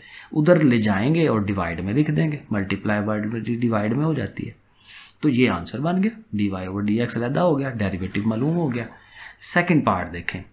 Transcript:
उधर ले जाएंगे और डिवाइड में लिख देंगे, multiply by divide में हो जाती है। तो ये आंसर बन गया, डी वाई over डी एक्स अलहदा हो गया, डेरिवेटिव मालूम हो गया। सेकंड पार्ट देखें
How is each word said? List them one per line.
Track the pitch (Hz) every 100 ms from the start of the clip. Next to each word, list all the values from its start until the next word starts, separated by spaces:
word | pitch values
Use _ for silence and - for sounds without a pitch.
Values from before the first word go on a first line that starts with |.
| - - -
उधर | 156 156 175
ले | 147 117
जाएंगे | 107 98 127 165 147
और | 110
डिवाइड | 98 95 85 82
में | 95
लिख | 127 156
देंगे, | 151 160 147 -
multiply | 104 95 98 110 104 104
by | 107 107 113 110 120
divide | 120 107 107 131
में |
हो | 160
जाती | 143 98 - -
है। | - _ _ - - - -
तो | 151
ये | 123 120
आंसर | 90 85 117
बन | 160 185
गया, | 214 - -
डी | 104 101
वाई | 92 92
over | 98
डी | 104 110
एक्स | 120 117
अलहदा | 120 156
हो | 180 143
गया, | 135
डेरिवेटिव | 117 98 90 92 104 107
मालूम | 113 143
हो | 170 151
गया। | 120 - - - - - -
सेकंड | - 180 170 156 117
पार्ट | 92 85
देखें | 85 - 92 -